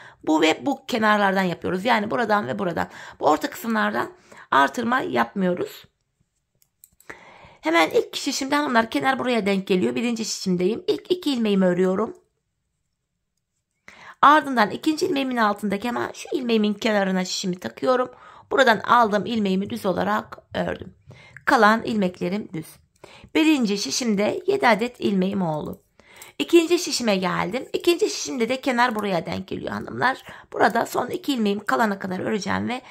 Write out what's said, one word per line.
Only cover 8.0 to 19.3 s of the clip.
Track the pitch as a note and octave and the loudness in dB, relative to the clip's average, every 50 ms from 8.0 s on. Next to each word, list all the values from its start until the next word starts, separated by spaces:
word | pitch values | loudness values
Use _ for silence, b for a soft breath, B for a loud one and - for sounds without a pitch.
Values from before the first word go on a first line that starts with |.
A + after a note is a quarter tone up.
| - - - | 0 0 -6
şişimde | - - C#4+ B3 - C#4 C4+ C#4+ | -6 -4 -4 -4 -4 -2 0 0
hanımlar | D4 D4 C#4 B3 A3+ A3+ A3+ | 0 0 2 2 2 2 2
kenar | - C#4+ C4+ C4 C4 B3+ | -2 0 0 0 0 0
buraya | B3 B3+ B3 A3+ F#3+ | 0 0 0 0 2
denk | G3+ G3 F#3+ F#3+ - | 2 0 0 0 2
geliyor. | G3 F3+ G3+ A#3+ B3 | 2 2 2 0 0
Birinci | - A3+ A#3+ A#3 A3 G#3+ | 0 -2 -2 -2 -2 -4
şişimdeyim. | - - - - F#3+ F3+ F3 F3+ F#3+ A3+ - - G#4+ | -6 -8 -4 -2 -2 0 2 2 0 0 -2 -2 -2
İlk | F4+ - - - | -2 -2 0 -2
iki | F4+ F4+ - D4 C#4 | -4 -2 0 -2 -2
ilmeğimi | A#3 A3+ G#3 G3+ G3 F#3+ | 0 0 2 2 4 4
örüyorum. | F3+ F3 F3 F#3 F#3 F#3 F#3+ A3 - - - _ _ _ _ _ _ _ _ _ _ _ _ _ _ _ _ _ _ _ _ _ _ _ _ _ _ _ _ _ _ _ _ _ B B B B B B B | 4 4 4 2 2 2 0 -4 -6 -8 -14 _ _ _ _ _ _ _ _ _ _ _ _ _ _ _ _ _ _ _ _ _ _ _ _ _ _ _ _ _ _ _ _ _ B B B B B B B
Ardından | - C#4 D4 D#4 C#4+ C#4 C4 A#3 G#3 F#3+ | 6 8 8 8 4 2 2 2 2 2
ikinci | - A#3+ - D#4+ D#4 D4+ F4+ | 0 -2 0 0 0 0 0
ilmeğimin | - C#4+ C#4 C4+ C4 B3+ A#3+ | 0 0 0 -2 -2 0 0
altındaki | A3+ G#3 G#3 - - G3+ G3 G3+ A3 B3 | 2 0 0 0 -2 -4 -4 -2 -2 -4
hemen | A#3+ B3 A#3 - - | -4 -2 -4 -6 -8
şu | - - G5+ - | -12 -10 -6 -4
ilmeğimin | D4 B3+ A3+ A#3 A3 G#3 G#3 G3+ | -4 0 2 2 2 2 2 0
kenarına | G3 - A3+ G#3+ G3+ G3 F#3+ F#3 F#3 F#3 | 0 -2 0 2 2 2 0 0 -2 -2
şişimi | F#3 - - - F#3+ F3+ F#3 | -4 -6 -6 -4 -4 -6 -6
takıyorum. | - A3+ - - C4+ C4 B3+ B3 B3+ B3 B B B B B B B _ | -8 -12 -8 -4 0 0 2 2 0 -4 B B B B B B B _
Buradan | - C#4 C4 A#3+ A3 - | 2 4 6 6 4 2
aldığım | - - A3 A#3+ A#3 G#3 F3+ F3 F#3 | 2 2 4 4 4 4 2 0 -2
ilmeğimi | - | -2